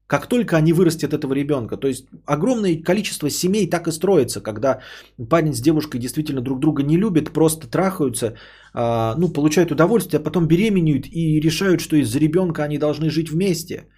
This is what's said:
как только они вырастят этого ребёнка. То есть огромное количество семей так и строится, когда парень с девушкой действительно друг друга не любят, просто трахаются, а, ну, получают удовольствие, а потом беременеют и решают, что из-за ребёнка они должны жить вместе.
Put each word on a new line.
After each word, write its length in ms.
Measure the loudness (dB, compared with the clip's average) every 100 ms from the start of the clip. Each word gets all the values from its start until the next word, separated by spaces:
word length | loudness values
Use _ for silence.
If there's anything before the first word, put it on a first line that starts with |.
| -4
как 200 | -4 0
только 300 | 0 2 2
они 160 | 4
вырастят 400 | 4 4 2 -2
этого 220 | -4 -2
ребёнка. 420 | -2 -2 -2 -4 -4
То 100 | -4
есть 180 | -4 -8 -16 -4
огромное 560 | -2 0 0 0 0
количество 480 | 0 0 -2 -6 -4
семей 380 | -2 0 0 0
так 200 | -2 -4
и 40 |
строится, 480 | -2 2 2 2 -2
когда 400 | -8 -2 -2 -2 -6 -20 -20 -16 0
парень 240 | 2 2
с 80 | 0
девушкой 380 | 2 0 0 -6
действительно 420 | -6 -6 -4 -4
друг 200 | -4 -2
друга 220 | 0 0
не 140 | 2 2
любят, 340 | 2 0 0
просто 380 | 2 2 2 -4
трахаются, 640 | -2 -2 0 -2 -2 -4 -6 -16 -20 -12
а, 400 | -4 -2 0 -2 0
ну, 100 | 0
получают 420 | 2 2 2 2
удовольствие, 500 | 2 2 2 0 -2
а 20 |
потом 260 | -2 0 2
беременеют 580 | 4 4 2 2 0 -2
и 340 | -4 0 2
решают, 420 | 2 0 2 2
что 140 | 2 2
из-за 220 | 2 2
ребёнка 460 | 2 2 0 -2
они 140 | -4 -2
должны 320 | -2 0 -2
жить 200 | -2 -2
вместе. 540 | -2 0 -2 -6 -12 -12